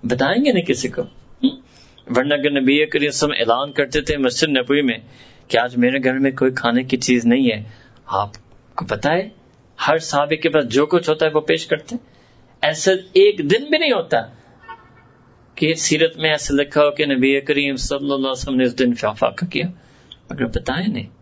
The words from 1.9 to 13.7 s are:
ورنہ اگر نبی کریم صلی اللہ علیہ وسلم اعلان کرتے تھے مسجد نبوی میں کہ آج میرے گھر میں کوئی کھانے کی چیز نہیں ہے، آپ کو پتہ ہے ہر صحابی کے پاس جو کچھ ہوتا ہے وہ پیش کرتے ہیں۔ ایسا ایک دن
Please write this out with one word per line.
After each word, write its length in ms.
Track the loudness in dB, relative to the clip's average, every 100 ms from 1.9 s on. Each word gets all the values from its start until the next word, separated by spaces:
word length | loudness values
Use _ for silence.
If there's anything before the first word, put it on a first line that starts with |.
| -20 -4 -2
ورنہ 180 | 0
اگر 260 | 0 0 0
نبی 260 | 2 2 2
کریم 240 | 0 -2
صلی 160 | -2 -2
اللہ 80 |
علیہ 100 | -2 0
وسلم 60 |
اعلان 200 | 0 0
کرتے 280 | -4 -2 -2
تھے 160 | -4 -2
مسجد 320 | -2 0 0
نبوی 340 | 0 0 0
میں 160 | 0 -4 -10 -20 -20 -20 -2
کہ 100 | 0
آج 180 | 0 2
میرے 280 | 2 2
گھر 140 | 0 0
میں 120 | 0
کوئی 200 | 2 0
کھانے 320 | 0 0 0
کی 120 | -2 -4
چیز 300 | 2 2 4
نہیں 240 | 2 2
ہے، 100 | -2 -8 -18 -20 -20 -6
آپ 240 | -4 -4 -8 _ -20 _
کو 100 | -10
پتہ 240 | -6 -4 0
ہے 200 | 0 -2 -10 _ _ _ -8 0
ہر 100 | 0
صحابی 380 | 0 -2 0 0
کے 120 | 2
پاس 200 | 2 2
جو 180 | 2 2
کچھ 240 | 2 0
ہوتا 160 | 0 2
ہے 40 |
وہ 60 | 0
پیش 260 | 0 -2 0
کرتے 280 | -6 -4
ہیں۔ 120 | -12 -12 _ _ _ _ _
ایسا 300 | -2 0 0 0 2
ایک 260 | 6 6 4
دن 260 | 0 0 2